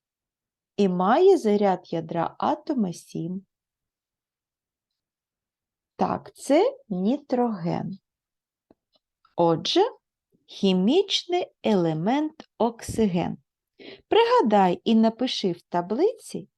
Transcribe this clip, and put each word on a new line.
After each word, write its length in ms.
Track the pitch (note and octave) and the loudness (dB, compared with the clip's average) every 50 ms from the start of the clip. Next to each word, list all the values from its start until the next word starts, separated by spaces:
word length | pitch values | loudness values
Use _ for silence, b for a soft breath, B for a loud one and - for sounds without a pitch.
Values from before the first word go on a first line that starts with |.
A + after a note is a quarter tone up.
| _ _ _ _ _ _ _ _ _ _ _ _ _ _ _ - | _ _ _ _ _ _ _ _ _ _ _ _ _ _ _ 0
і 120 | G3+ F#3+ | 0 0
має 480 | F3+ F3+ F3+ G3+ B3 D#4+ F#4 G4 F#4+ D#4+ | 0 0 0 2 2 4 6 6 4 4
заряд 560 | - G#3+ G#3 G#3 G#3 G3 F#3 F3+ - - - | 2 0 0 2 2 0 0 -2 -4 -8 -8
ядра 420 | E3 E3 E3 E3 E3+ - - - - | -8 -8 -6 -4 -4 -4 -4 -6 -4
атома 540 | - A#3 D4+ - - - D4 B3 G3+ F3 E3+ | -4 -4 -4 -4 -6 -6 -4 -2 -2 -4 -6
сім? 520 | - - _ - E3 D#3+ E3 F#3 G3 F#3+ _ _ _ _ _ _ _ _ _ _ _ _ _ _ _ _ _ _ _ _ _ _ _ _ _ _ _ _ _ _ _ _ _ _ _ _ _ _ _ _ _ _ _ _ _ _ _ _ _ _ | -10 -16 _ -10 -10 -8 -8 -10 -12 -14 _ _ _ _ _ _ _ _ _ _ _ _ _ _ _ _ _ _ _ _ _ _ _ _ _ _ _ _ _ _ _ _ _ _ _ _ _ _ _ _ _ _ _ _ _ _ _ _ _ _
Так, 400 | - G3 - - - - - _ | -6 -4 -4 -4 -6 -8 -14 _
це 420 | - - - C#4 E4 G#4 C5+ C#5 - _ - | -14 -2 2 2 2 2 2 -2 -6 _ -8
нітроген. 1080 | F#3+ F3+ F#3 G#3 C4+ D4 - - C4 B3 B3 A#3 G#3+ F3+ E3 E3+ D#3+ - - E3+ F#3+ - _ _ _ _ _ _ _ _ _ _ _ _ _ _ _ _ _ _ _ _ _ _ _ _ _ _ - | -6 -4 -2 -2 -2 -4 -4 -4 -2 -2 -2 -2 -4 -6 -6 -4 -4 -4 -6 -10 -12 -14 _ _ _ _ _ _ _ _ _ _ _ _ _ _ _ _ _ _ _ _ _ _ _ _ _ _ -2
Отже, 460 | - F3 E3 E3 D#3+ E3+ - - E4+ G#4 B4+ - _ _ _ _ _ _ _ _ _ _ | 2 2 2 2 0 -2 -2 0 2 2 0 -2 _ _ _ _ _ _ _ _ _ _
хімічний 1000 | _ - - - F#3+ F#3 F#3 F#3 G#3+ D4 F#4+ G4+ G4 - - - - F4 F4+ - - _ _ - | _ -10 -2 0 2 2 2 2 2 2 2 2 0 -2 -6 -4 -4 -4 -4 -4 -6 _ _ -2
елемент 840 | A3 G#3+ F#3 E3+ E3 D#3 D#3 E3 G#3+ C4 D4 D#4 D#4 D#4 - - _ _ - | 0 0 2 2 0 -2 -2 -2 -2 0 0 -2 -4 -8 -12 -20 _ _ -2
оксиген. 800 | G#3+ A#3 A#3 - - - - - A3 G3+ E3+ F3+ - - - - _ _ _ _ _ _ _ B B B B B B - | -2 -2 -2 -6 -14 -10 -4 -2 0 0 0 -2 -4 -4 -6 -10 _ _ _ _ _ _ _ B B B B B B 0
Пригадай 760 | - G4+ A#4 A#4 B4 B4 F4 G#3+ G#3+ G3+ F#3+ F3+ F3 - - | 2 2 4 4 4 2 4 4 4 4 4 4 2 0 0
і 120 | - A3+ | 2 2
напиши 560 | A3+ A3 A3+ A3+ - B3+ B3 - - - F#3+ | 4 4 2 0 -2 -6 -4 -4 -4 -4 -4
в 100 | E3+ - | -4 -4
таблиці 880 | _ - - F3+ F3 F#3 G#3+ B3+ F4 A4+ - - - - - F3 F3 _ _ | _ -6 -4 -4 -4 -4 -2 0 0 0 -2 -4 -14 -14 -14 -14 -14 _ _